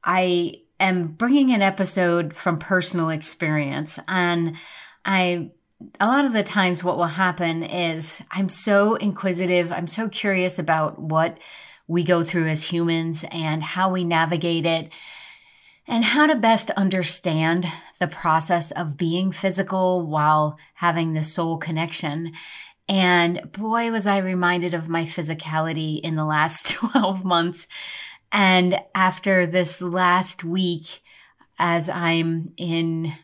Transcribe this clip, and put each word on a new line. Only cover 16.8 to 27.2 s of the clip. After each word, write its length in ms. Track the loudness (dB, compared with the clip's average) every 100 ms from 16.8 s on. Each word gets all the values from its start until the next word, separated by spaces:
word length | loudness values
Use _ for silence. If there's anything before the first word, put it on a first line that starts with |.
| 0 0 0 -2 0 0 2 0 -2 -8 -18 _
the 80 | -6
process 640 | -4 0 2 2 0 0
of 260 | -4 -6 -2
being 340 | -2 0 -2
physical 720 | -2 -2 -2 -2 0 2 0 0
while 500 | 0 4 4 2 -2 -18 -4
having 380 | -2 0 0
the 100 | 0
soul 340 | -2 -2 -2 -2
connection. 760 | -4 -4 -4 -4 -6 -4 -6 -10 -18 -18 -20 _ -2
And 640 | 2 4 4 2 0 -6
boy, 400 | -8 -2 0 0
was 160 | 0 0
I 100 | 0
reminded 560 | 0 0 2 0 -2
of 160 | -4 -4
my 140 | -4
physicality 960 | -4 -4 -6 -6 -4 -2 -2 -2 -4 -4
in 140 | -4 -2
the 100 | 0
last 400 | 0 2 2 0
<laughs> 60 |
twelve 520 | -2 0 2 2 0